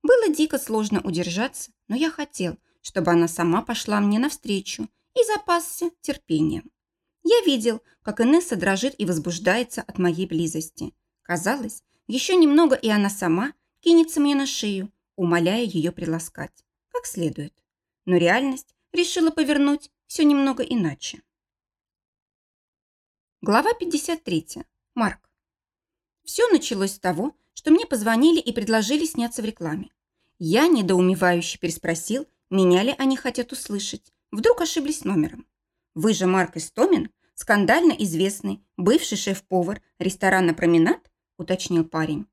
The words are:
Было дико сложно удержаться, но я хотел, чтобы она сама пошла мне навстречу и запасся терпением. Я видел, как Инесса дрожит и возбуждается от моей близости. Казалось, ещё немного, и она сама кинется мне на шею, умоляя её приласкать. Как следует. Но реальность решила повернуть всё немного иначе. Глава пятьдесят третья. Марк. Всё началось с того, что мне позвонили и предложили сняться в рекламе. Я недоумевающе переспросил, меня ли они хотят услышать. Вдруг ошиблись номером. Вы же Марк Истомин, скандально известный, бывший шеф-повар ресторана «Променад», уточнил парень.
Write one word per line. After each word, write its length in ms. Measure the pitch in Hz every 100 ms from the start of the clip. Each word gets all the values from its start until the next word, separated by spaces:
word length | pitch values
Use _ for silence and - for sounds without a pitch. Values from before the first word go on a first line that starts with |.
Было 260 | 302 494 427
дико 300 | 302 311 277
сложно 420 | - 220 214 202
удержаться, 720 | - 165 175 175 262 - - _ _
но 80 | 240
я 160 | 320
хотел, 460 | 320 294 - 180 - _ _
чтобы 300 | - 196 170
она 160 | 170 165
сама 340 | 170 170 175
пошла 380 | - 233 - 208
мне 200 | 202 208
навстречу 680 | 285 - 302 196 - - 220 _ _ 508
и 80 |
запасся 680 | 440 415 415 339 330 - 339 _
терпением. 720 | - 277 _ 156 156 156 - _ _ _ _ _ 330
Я 120 | 466 381
видел, 360 | 262 220 220 _ _
как 180 | - 208
Инесса 340 | 233 320 339 208
дрожит 400 | 180 190 247 -
и 80 | 208
возбуждается 760 | 165 175 170 190 214 240 -
от 160 | - -
моей 280 | 180 165 185
близости. 680 | 160 165 160 160 - - _ _ _
Казалось, 600 | - 170 190 277 220 - _ _ -
ещё 280 | 247 - 370
немного, 380 | 311 294 330
и 140 | 254 220
она 220 | 214 202
сама 440 | 202 175 170 262 - _ _
кинется 400 | 339 339 330 320
мне 120 | 285
на 120 | 285 269
шею, 480 | - 208 190 202 _ _ -
умоляя 440 | 262 339 320 220
её 300 | 233 175 160
приласкать. 720 | 175 170 160 160 - - _ _ _ _
Как 180 | - -
следует. 480 | - 160 - 147 _ _ _ _ _ -
Но 100 | 180
реальность 580 | 170 214 269 262 - _ _
решила 360 | 339 339 359 320
повернуть 640 | 320 285 294 285 294 - _ _
всё 180 | -
немного 400 | 302 285 269 262
иначе. 580 | - 240 165 139 - - _ _ _ _ _ _ _ _ _ _ _ _ _ _ _ _ _ _ _ _ _ _
Глава 320 | - 220 349
пятьдесят 500 | 480 349 294 - 330
третья. 420 | - 165 - - - _ _ -
Марк. 340 | 220 - _ _ _ _ _ _ _ _ _ _
Всё 240 | - - 480
началось 460 | 349 - 208 196
с 60 | -
того, 360 | 185 156 262 _ _
что 180 | - -
мне 140 | 330 466
позвонили 540 | 247 208 226 302 339
и 140 | 240
предложили 520 | 226 214 220 202 294 320
сняться 360 | - 233 240
в 40 | 208
рекламе. 440 | - 165 156 - _ _ _ _ _
Я 300 | 160 214 330
недоумевающе 920 | 285 185 185 180 180 180 175 170 -
переспросил, 640 | 170 165 - 165 - 240 302 _ _
меня 340 | 190 185 180
ли 120 | 226 277
они 200 | 269 262
хотят 340 | 254 240 240
услышать. 600 | 262 - 202 196 - _ _ _
Вдруг 300 | 208 453 480
ошиблись 420 | 330 339 285 302
номером. 420 | - 196 - - - _ _ _ _
Вы 200 | 160 214
же 120 | 202 185
Марк 300 | 190 175 160
Истомин, 540 | 160 - 330 339 - _ _ -
скандально 540 | - 208 180 285 339
известный, 720 | - 202 160 190 202 202 202 _ -
бывший 400 | 180 302 - 208
шеф-повар 640 | - 190 _ 185 175 208 _ _
ресторана 560 | 185 - 190 190 175 165
«Променад», 560 | 170 170 170 339 _ _ _ -
уточнил 480 | 175 185 - 170 165
парень. 400 | 160 156 147 208